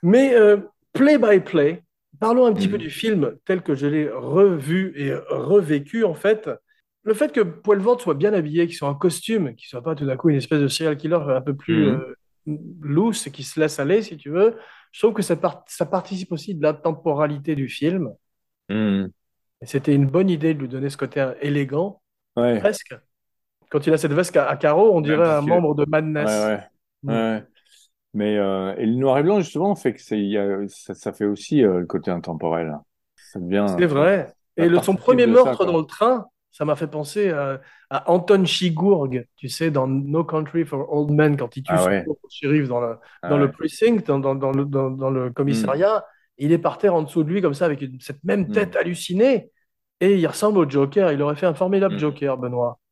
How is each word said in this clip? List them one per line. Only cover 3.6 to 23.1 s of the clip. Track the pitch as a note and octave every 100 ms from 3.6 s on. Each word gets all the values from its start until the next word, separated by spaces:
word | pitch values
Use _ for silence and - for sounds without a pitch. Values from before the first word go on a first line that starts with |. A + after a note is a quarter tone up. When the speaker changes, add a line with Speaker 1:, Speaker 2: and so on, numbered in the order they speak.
Speaker 1:
que | F3
je | C#3 C#3+
l'ai | D3+ D3+
revu | B2+ B2 D3+ G3+ E3+ C#3 F3 F#3+ C#3
et | C#3 C3+ -
revécu, | C#3+ B2+ G3+ D#3+ D3+ C#3+ A3+
en | A3
fait. | D#3+ G3 G#3+ F#3 A#2 _ _ _ _
Le | G#3
fait | G#3+ D4
que | C#4
Paul | G3+ D#3+ - G3+
Vaughn | G3 B3
soit | F#3
bien | C#3+ G3+
habillé, | G#3 D3+ D#3+ E3+
qu'il | E3+
soit | C#3+
en |
costume, | C#3+ F#3 D#3+ - A3+ D3+ A2+
qu'il | -
soit | B2+
pas | B2+ D3+
tout | C#3
d'un | C3
coup | E3+
une | C#3+
espèce | B2 D#3
de | C#3+
serial | C#3 D#3+ D3
killer | D#3 E3+
un | D3 C3
peu | C3 C#3
plus, | - E3 D3+
Speaker 2:
Mhm. |
Speaker 1:
euh, | - C3 - _ _ - D3+ - F3
loose | D3+ D3 A3 G#3 -
et |
qui | -
se | C#3 -
laisse | D#3 D3+
aller, | C#3 G3+
si | G#3 E3
tu | C#3+
veux, | D#3+ G#3+ A#3 - - _
je | -
trouve | G#3
que | G#3+
ça | G3 E3
part-, | F3 - _
ça | - D#3+
participe | F#3+ F3+ F#3+ F#3
aussi | E3 F3
de | F3
la | D3+
temporalité | D3+ E3+ D#3 E3 C#3+ D3+ D3 C#3+ D3+
du | C3
film. | - D3 F#3+ D#3 - _ _ _ _ _
Speaker 2:
Mhm. | G#2 G#2+ G2 F#2+ _ _ _ _ _
Speaker 1:
Et | B2+
c'était | C#3 C#3
une | C#3+ C#3
bonne | D3+ F#3+
idée | E3+ D#3+
de | D3+
lui | C3
donner | C3 C#3
ce | C#3
côté | C3+ - C3+ B2
élégant, | C#3+ C#3+ C#3 C#3+ F#3+ G3 _ _ _ -
Speaker 2:
Ouais. | A#2+ A2+
Speaker 1:
presque. | G2 G#2+ - B2 _